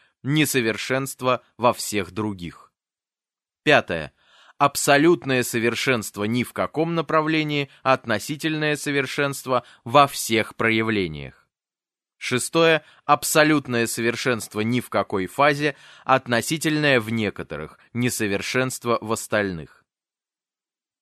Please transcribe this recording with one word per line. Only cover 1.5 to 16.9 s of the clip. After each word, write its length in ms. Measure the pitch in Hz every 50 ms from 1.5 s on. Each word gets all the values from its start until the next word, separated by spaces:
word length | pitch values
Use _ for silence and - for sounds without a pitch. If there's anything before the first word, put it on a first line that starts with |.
| _
во 160 | - 110 120 110
всех 400 | - - - 107 101 92 85 90
других. 580 | 104 110 107 101 90 87 80 - - - - _ _ _ _ _ _ _ _ _ _ _ _ _ _ _ _ _ _ -
Пятое. 500 | 151 147 120 - - 90 80 76 69 _ _ _ _ _ _ _ - - -
Абсолютное 840 | 139 143 - - - - 143 139 147 170 175 - - 135 131 127 117
совершенство 840 | - - 117 110 117 113 - - 139 131 113 101 - - 101 104
ни 200 | 107 117 123 113
в 80 | - -
каком 420 | - 95 - - 147 165 165 170
направлении, 760 | 165 156 - 156 160 156 156 156 156 156 151 147 143 143 - - - -
относительное 960 | 131 131 127 - 120 110 104 - - 151 143 - 160 156 151 151 151 147
совершенство 880 | 143 - 147 139 143 131 127 - - 143 143 135 - - 131 131 120 - - - _ -
во 220 | 120 117 147 143
всех 480 | 135 - - - - 113 110 104 - -
проявлениях. 840 | - 110 113 113 110 113 110 110 101 92 82 76 71 69 67 - _ _ _ _ _ _ _ _ _ _ _ _ _ _ _ _ - -
Шестое. 640 | - 127 123 - - - 165 165 165 160 151 - - - _ _
Абсолютное 800 | - 147 147 - - - 160 151 156 156 147 139 127 123 117 117
совершенство 760 | 110 - - 113 117 117 113 - 131 123 110 - - - 107
ни 200 | 107 113 123 123
в 100 | 110 -
какой 360 | - 107 98 - - 98 92
фазе, 480 | 87 - - 143 151 147 143 147 147 - - - - - - -
относительное 960 | - 131 131 - 120 120 117 110 - 156 160 151 160 156 151 151 143